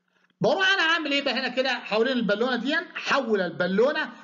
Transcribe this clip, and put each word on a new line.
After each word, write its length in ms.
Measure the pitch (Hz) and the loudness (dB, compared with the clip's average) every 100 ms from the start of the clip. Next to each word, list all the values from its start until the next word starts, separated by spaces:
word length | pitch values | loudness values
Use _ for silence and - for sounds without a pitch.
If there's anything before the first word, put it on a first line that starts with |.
| _ _ _ - | _ _ _ -2
بروح 280 | 196 330 381 | 0 2 2
انا 80 | 392 | 2
اعمل 300 | 330 339 294 | 2 2 0
ايه 100 | 277 | -2
بقى 120 | 277 | 0
هنا 140 | 240 254 | -2 -2
كده 220 | 254 262 | -2 -2
حوالين 480 | 240 - 214 240 254 | -2 -2 0 2 2
البالونه 380 | 196 208 247 240 | 0 0 0 -2
دي؟ 200 | 247 320 339 | -2 -2 -4
حول 480 | - - 220 226 208 | -8 -2 -2 0 0
البالونه 720 | 175 147 180 190 254 311 294 - | 0 -2 0 2 2 2 -6 -10